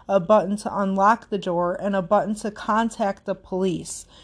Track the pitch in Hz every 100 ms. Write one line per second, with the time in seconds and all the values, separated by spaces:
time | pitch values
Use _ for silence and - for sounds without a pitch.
0 | - 196 175 214 180 208 - - 196 190
1 | 202 233 - 202 190 170 175 190 202 196
2 | 180 208 175 214 220 208 - 220 233 -
3 | 202 196 - 190 - 185 190 160 165 -
4 | - -